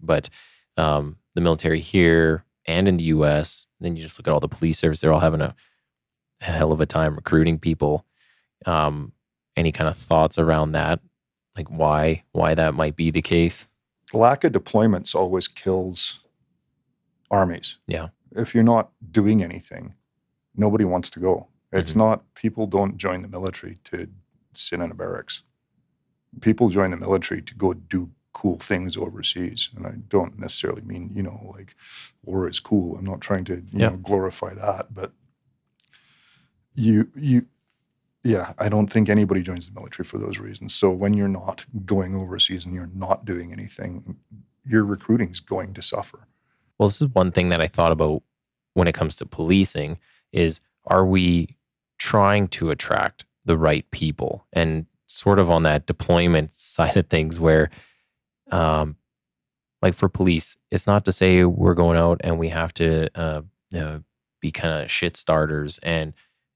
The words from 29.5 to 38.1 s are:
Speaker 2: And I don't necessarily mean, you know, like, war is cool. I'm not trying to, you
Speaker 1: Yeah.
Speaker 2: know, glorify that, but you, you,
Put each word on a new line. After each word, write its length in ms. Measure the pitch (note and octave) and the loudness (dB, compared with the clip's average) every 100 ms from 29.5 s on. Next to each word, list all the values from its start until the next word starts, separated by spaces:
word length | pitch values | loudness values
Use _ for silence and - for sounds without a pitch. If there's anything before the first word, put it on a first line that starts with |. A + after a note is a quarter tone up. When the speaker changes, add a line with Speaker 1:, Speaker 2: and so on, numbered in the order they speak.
| - - - | -6 -8 -8
Speaker 2:
And 100 | F2+ | -14
I 60 | - - | -14 -2
don't 280 | G2+ E2+ G2 | 0 0 -6
necessarily 440 | F#2 - - - | -12 -6 -6 -6
mean, 280 | - F#2+ F2+ | -10 -12 -10
you 80 | G2+ | -8
know, 300 | F#2+ G#2 - F#2+ | -8 -10 -18 -20
like, 200 | G2 _ - - - _ | -20 _ -20 -20 -20 _
war 240 | - F#2 F2 | -6 -4 -4
is 100 | - | -6
cool. 380 | - G#2 F2 E2+ | 0 0 0 -4
I'm 80 | |
not 160 | F#2+ F#2 | -8 -8
trying 240 | - G2 | -4 -4
to, 120 | F2+ F2+ | -4 -8
you 80 | F2+ | -6
Speaker 1:
Yeah. 180 | G#2 A2 | 0 0
Speaker 2:
know, 60 | F#2 | 0
glorify 560 | F#2 G2+ F#2+ - F#2+ | -2 -2 -2 -6 -10
that, 380 | G2 G#2 F#2+ - | -6 -6 -6 -8
but 200 | G2+ - - _ _ _ _ _ _ _ _ _ _ _ _ _ _ _ | -12 -12 -14 _ _ _ _ _ _ _ _ _ _ _ _ _ _ _
you, 340 | - A2+ G#2+ G#2+ - | -2 4 4 2 -2
you, 300 | D3 B2 - _ _ _ _ _ _ | 2 2 2 _ _ _ _ _ _